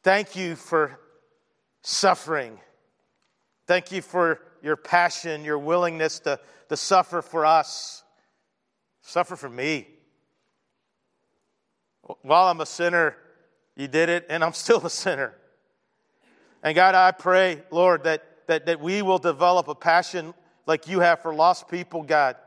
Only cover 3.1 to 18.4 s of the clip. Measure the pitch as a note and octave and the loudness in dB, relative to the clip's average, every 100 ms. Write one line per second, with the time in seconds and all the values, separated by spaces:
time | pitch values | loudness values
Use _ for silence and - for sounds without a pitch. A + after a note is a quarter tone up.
3.1 | _ _ _ _ _ - F3+ F3+ F#3 - | _ _ _ _ _ -2 -2 -2 -10 -6
4.1 | F3+ E3+ D#3+ - _ D3+ D3+ - F3 F3 | -2 0 -2 -10 _ -6 -6 0 2 2
5.1 | - E3+ D3+ D3+ D3+ D3 F3 F3 D#3+ D#3+ | -4 -8 -10 -6 -6 -2 0 0 -2 -4
6.1 | - D3+ C#3 _ _ _ D3+ - F#3+ F3 | -4 -6 -6 _ _ _ -8 2 2 2
7.1 | E3+ - E3 D#3 D#3+ D3 - - - _ | -6 -6 -2 2 2 0 -10 -16 -18 _
8.1 | _ _ _ _ _ _ _ _ _ - | _ _ _ _ _ _ _ _ _ -6
9.1 | F3 F3 F3+ C#3 A#2+ C#3+ D3+ - _ _ | -4 -4 -8 -14 -8 -6 -6 -8 _ _
10.1 | _ _ _ _ _ _ _ _ _ _ | _ _ _ _ _ _ _ _ _ _
11.1 | _ _ _ _ _ _ _ _ _ - | _ _ _ _ _ _ _ _ _ -20
12.1 | - C3 E3 F#3 E3 D3+ - F3 E3+ D#3 | -18 0 4 4 0 -6 -4 0 0 0
13.1 | - _ _ _ _ _ - C#3 D3+ E3+ | -4 _ _ _ _ _ -14 -4 0 0
14.1 | F3 F3 D#3+ E3 D#3+ - A3+ F3 - F#3+ | 0 -4 -4 -4 -4 0 0 0 -6 -4
15.1 | C#3 B2 - _ _ _ _ _ _ _ | -4 -6 -10 _ _ _ _ _ _ _
16.1 | _ _ _ _ _ D3+ D#3 F#3 F#3 F#3 | _ _ _ _ _ -2 4 6 6 4
17.1 | F#3 F3+ F#3 F#3 D#3 - E3 F3+ E3 D#3 | 2 2 4 2 -2 -6 2 4 4 0
18.1 | D#3 - _ | -2 -6 _